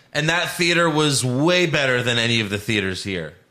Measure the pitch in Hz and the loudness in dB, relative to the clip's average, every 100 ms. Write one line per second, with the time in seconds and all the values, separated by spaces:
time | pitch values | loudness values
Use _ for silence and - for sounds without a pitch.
0 | _ 147 156 170 165 - 170 170 170 151 | _ -4 0 0 -2 -2 0 2 2 2
1 | 151 131 127 123 156 180 175 147 135 123 | 2 0 0 0 2 2 2 0 0 0
2 | 120 120 117 117 104 101 - 107 95 92 | 0 0 0 0 0 -4 -2 -2 -2 -4
3 | 104 92 78 - _ | -6 -8 -8 -14 _